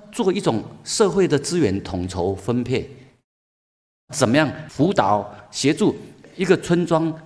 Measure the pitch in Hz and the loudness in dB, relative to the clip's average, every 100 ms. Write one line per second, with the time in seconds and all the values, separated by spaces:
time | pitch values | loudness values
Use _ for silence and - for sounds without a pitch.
0 | - - 202 190 185 113 80 - - - | -8 -2 0 0 0 -2 -4 -14 -4 2
1 | 202 175 170 143 139 175 120 95 - 92 | 2 4 2 2 0 2 2 0 -4 -6
2 | 90 92 90 95 - 120 117 123 78 - | -6 -2 -4 -4 -2 -2 -2 -4 -4 -14
3 | - _ _ _ _ _ _ _ _ _ | -20 _ _ _ _ _ _ _ _ _
4 | - - 123 139 147 - - - 165 - | -10 -2 2 2 0 -4 -8 0 0 2
5 | 98 104 98 - - - 135 165 196 - | 2 0 -2 -14 -14 -2 0 2 0 0
6 | - - - - 185 185 - 170 170 160 | -10 -20 -14 -4 2 2 2 0 2 0
7 | 160 156 | 0 -6